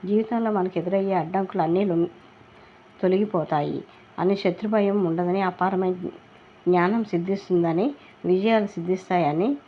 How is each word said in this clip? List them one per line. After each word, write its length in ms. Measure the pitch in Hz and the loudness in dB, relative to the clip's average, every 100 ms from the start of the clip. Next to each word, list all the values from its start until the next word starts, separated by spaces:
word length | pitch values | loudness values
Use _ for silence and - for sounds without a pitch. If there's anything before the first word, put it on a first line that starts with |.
జీవితంలో 460 | 185 208 220 233 226 | 2 0 0 -2 0
మనకు 260 | 208 185 185 | 0 -2 -2
ఎదురయ్యే 360 | 175 196 196 | -2 -2 0
అడ్డంకులన్నీ 720 | 185 160 190 185 190 165 175 | 0 0 -2 -2 -2 0 2
లొంగి-, 300 | 202 170 175 - - - - - - - - - | 2 0 0 -4 -20 -20 -20 -20 -20 -20 -20 -4
తొలగిపోతాయి 800 | 185 185 208 185 151 151 147 143 - - - - | 0 2 0 -2 -2 -2 -2 -6 -10 -20 -18 -2
అని, 180 | 180 196 | 0 2
శత్రుభయం 680 | 190 175 214 214 202 202 | 0 -2 -2 2 2 2
ఉండదని, 380 | 180 165 175 190 | 0 0 0 0
అపారమైన 500 | 185 180 180 185 185 180 175 - - - - - - | -2 0 0 0 0 -2 -8 -12 -20 -20 -20 -6 2
జ్ఞానం 360 | 180 175 226 | 4 4 0
సిద్ధిస్తుందని, 920 | 214 175 175 196 - 180 170 165 240 285 - - | 0 -2 -2 -4 0 2 2 2 0 -4 -18 -8
విజయాలు 420 | 175 185 208 226 208 | 0 2 4 2 0
సిద్ధిస్తాయని 920 | - 170 185 - 180 156 151 214 285 | -6 -4 -4 0 0 2 2 0 -2